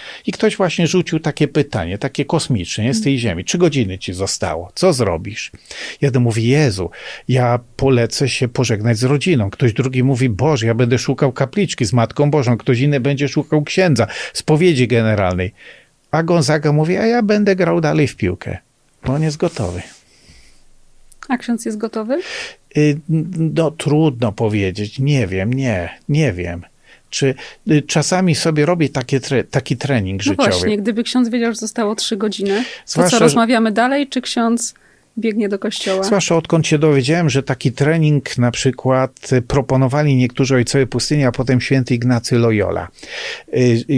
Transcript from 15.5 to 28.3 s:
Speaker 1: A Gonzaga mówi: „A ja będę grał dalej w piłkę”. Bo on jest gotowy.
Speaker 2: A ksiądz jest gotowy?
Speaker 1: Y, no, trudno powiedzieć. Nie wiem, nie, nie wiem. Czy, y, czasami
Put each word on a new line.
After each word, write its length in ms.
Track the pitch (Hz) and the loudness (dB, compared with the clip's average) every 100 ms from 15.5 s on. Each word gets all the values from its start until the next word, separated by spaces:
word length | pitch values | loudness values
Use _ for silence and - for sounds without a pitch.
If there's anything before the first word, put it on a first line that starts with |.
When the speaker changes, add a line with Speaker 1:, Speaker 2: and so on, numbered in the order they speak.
| - - - _ _ _ | -6 -18 -20 _ _ _
Speaker 1:
A 120 | 156 | -2
Gonzaga 480 | 165 170 135 151 147 | 2 2 2 2 2
mówi: 260 | 147 156 190 | 2 2 0
„A 80 | 220 | 0
ja 180 | 240 | 2
będę 320 | 208 208 202 190 | 2 2 2 2
grał 260 | 170 170 | 2 2
dalej 260 | 156 156 139 | 2 2 0
w 80 | - | 0
piłkę”. 420 | 90 92 - 92 - _ _ _ - | -4 -4 -8 -10 -12 _ _ _ -4
Bo 80 | |
on 100 | 139 | -2
jest 140 | 156 147 | -2 -2
gotowy. 440 | 175 - 92 90 - - _ _ - - - - - - - - - - - | -4 -2 -6 -6 -12 -20 _ _ -20 -20 -20 -20 -20 -20 -20 -20 -20 -18 -6
Speaker 2:
A 100 | 247 | -6
ksiądz 280 | - 233 233 | -2 -4 -4
jest 120 | 214 | -6
gotowy? 440 | 220 220 214 294 - - - - _ 151 | -6 -6 -4 -4 -6 -12 -14 -16 _ 0
Speaker 1:
Y, 220 | 151 143 - 160 156 175 160 147 | 0 0 -2 -2 -2 -2 -2 0
no, 160 | 156 | -2
trudno 600 | 151 147 151 160 117 117 | -2 0 2 2 0 -2
powiedzieć. 680 | 98 113 107 95 92 104 - | 0 0 0 -2 -4 -8 -2
Nie 280 | 135 139 98 | 0 2 0
wiem, 260 | 92 101 | 0 -2
nie, 360 | 131 131 98 82 - - | 0 -2 -2 -4 -8 -2
nie 240 | 147 147 | 0 0
wiem. 320 | 90 87 87 - _ _ - _ | 0 -6 -8 -12 _ _ -20 _
Czy, 260 | - 139 - - - - | -2 -2 -2 -10 -10 0
y, 100 | 151 | 0
czasami 540 | 139 160 147 185 185 | 2 -2 0 2 2